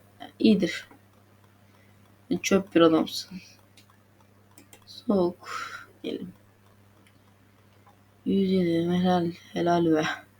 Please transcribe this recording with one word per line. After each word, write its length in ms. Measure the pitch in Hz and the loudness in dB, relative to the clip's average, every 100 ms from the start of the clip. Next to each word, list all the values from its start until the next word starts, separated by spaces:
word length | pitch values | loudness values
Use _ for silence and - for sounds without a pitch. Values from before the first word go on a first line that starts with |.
| - - | -16 -20
Yani 120 | - - | -20 0
iyidir. 500 | 226 196 190 - - - _ _ _ _ _ _ _ _ _ _ _ _ - | 4 4 0 -6 -14 -20 _ _ _ _ _ _ _ _ _ _ _ _ -8
Sen 100 | 175 | -6
çöp 360 | - 196 190 | 0 0 2
bir 60 | 160 | 4
adamsın. 580 | 165 160 - - - 185 - - _ - - _ _ _ _ _ _ - - - - | 6 4 0 -6 -12 -16 -20 -20 _ -20 -20 _ _ _ _ _ _ -20 -20 -20 -20
Soğuk. 600 | - - 202 175 - - - - - - - | -10 -2 0 0 -4 -12 -12 -12 -14 -20 -14
Gelin. 300 | - - 180 - _ _ _ _ _ _ _ _ _ _ _ _ _ _ - _ _ _ | -12 -10 -12 -18 _ _ _ _ _ _ _ _ _ _ _ _ _ _ -20 _ _ _
Yüz 260 | - 196 190 | -2 0 2
yedi, 400 | 190 175 165 170 | 2 0 0 0
helal, 420 | 180 185 180 170 175 - | 0 2 0 -2 -6 -10
helal 320 | 180 170 175 | -4 0 2
be. 200 | 170 156 160 - - _ | 2 2 0 -6 -14 _